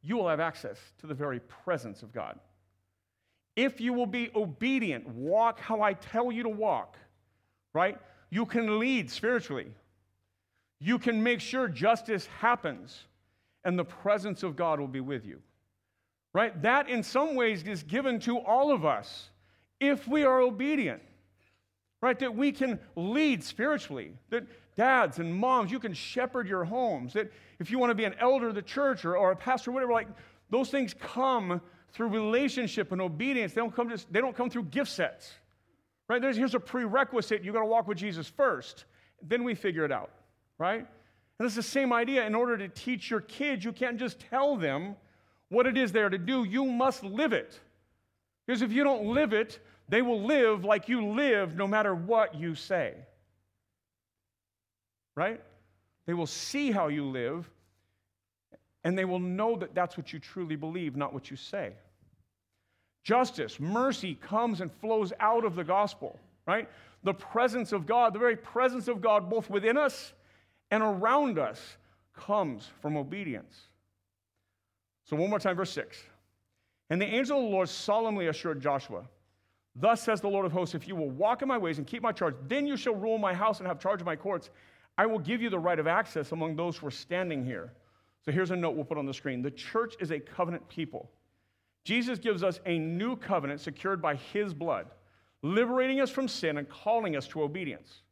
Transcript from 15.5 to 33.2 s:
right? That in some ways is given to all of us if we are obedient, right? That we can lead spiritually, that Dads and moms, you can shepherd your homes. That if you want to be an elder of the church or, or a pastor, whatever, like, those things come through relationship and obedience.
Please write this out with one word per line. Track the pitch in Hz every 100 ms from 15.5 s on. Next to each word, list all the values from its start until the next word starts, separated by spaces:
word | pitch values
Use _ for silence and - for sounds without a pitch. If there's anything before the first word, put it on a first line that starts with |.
| _ _ _ _ _ _ _ _
right? | - 226 175
That | 202 269 277
in | 247
some | - 254 311 269
ways | 233 202
is | 165 190
given | 147 214 269 233
to | 233 240
all | 180 240 285
of | 262
us | 156 117 101 - - _ _ _ _ _
if | 277 277 254
we | 302
are | 285 262
obedient, | 254 202 269 302 190 113 - _ _ _ _ _ _ _ _ _
right? | 247 254
That | 262
we | 220 285
can | 285 262 214 - -
lead | 175 254 311 233
spiritually, | - - 254 294 - 139 82 - _
that | 233 262 - _ -
Dads | 240 262 196 139
and | 170
moms, | 180 247 262 196
you | 247
can | 214
shepherd | 165 - 247 254 254 202
your | 190
homes. | 170 233 247 156 123
That | 202 214 - - _
if | 170
you | 247
want | 240
to |
be | 220
an | 220 -
elder | 240 269 233
of |
the | 202
church | 165 262 285 214
or, | 170 170
or | 190
a | 185
pastor, | - 254 254
whatever, | 254 247
like, | 233 208 214 - _ _
those | 226 262
things | 277 233
come | - - 240 262 247 185 175 - - _
through | - 226
relationship | 214 214 233 277 - 226 - 196
and | 185
obedience. | 185 156